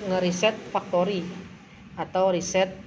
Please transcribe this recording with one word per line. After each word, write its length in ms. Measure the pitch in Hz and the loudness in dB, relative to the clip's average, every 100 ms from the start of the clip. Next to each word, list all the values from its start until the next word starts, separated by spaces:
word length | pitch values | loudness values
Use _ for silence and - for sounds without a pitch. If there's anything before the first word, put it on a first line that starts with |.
| 202 | 0
nge-reset 480 | 185 180 180 220 220 - | 0 2 2 2 0 -4
factory 560 | 196 - 180 185 190 165 - - - - - - - | -6 0 0 2 -2 -6 -10 -14 -18 -20 -20 -16 -10
atau 320 | 156 185 190 | -2 2 4
reset 480 | 180 175 185 190 - | 2 2 2 2 -2